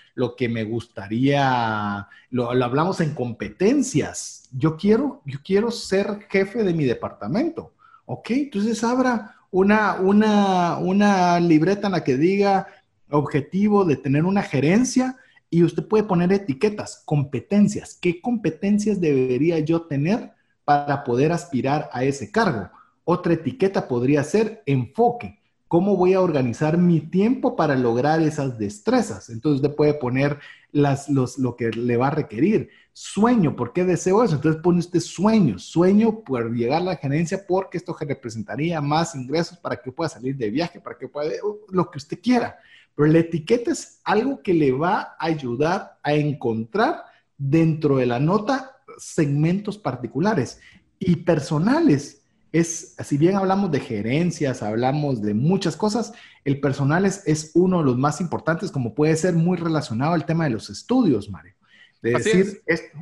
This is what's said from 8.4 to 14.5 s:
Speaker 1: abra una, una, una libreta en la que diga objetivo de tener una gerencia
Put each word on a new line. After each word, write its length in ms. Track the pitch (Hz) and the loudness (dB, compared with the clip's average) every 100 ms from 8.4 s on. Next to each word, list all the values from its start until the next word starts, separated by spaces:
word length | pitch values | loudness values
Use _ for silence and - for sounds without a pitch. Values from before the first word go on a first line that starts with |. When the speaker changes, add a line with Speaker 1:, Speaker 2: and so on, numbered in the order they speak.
| 285 202 220 220 | -2 -2 -2 -2
Speaker 1:
abra 520 | 233 254 254 226 - - _ | -2 0 0 -2 -6 -18 _
una, 440 | 185 196 214 202 | 2 4 4 2
una, 840 | - 190 208 214 208 196 185 175 143 | 0 4 4 6 4 4 2 0 0
una 640 | 175 196 208 190 180 175 | 0 2 4 4 4 4
libreta 460 | 170 156 180 202 208 | 4 4 4 0 0
en 60 | |
la 100 | 175 | 0
que 140 | 147 127 | 0 2
diga 480 | 170 196 202 190 190 - _ _ _ | 2 4 4 2 -2 -14 _ _ _
objetivo 800 | 147 139 143 - 185 214 202 180 | 0 0 -2 -2 0 2 4 2
de 100 | 131 | 0
tener 300 | - 143 175 | 0 2 2
una 160 | 196 | 0
gerencia 760 | - | 0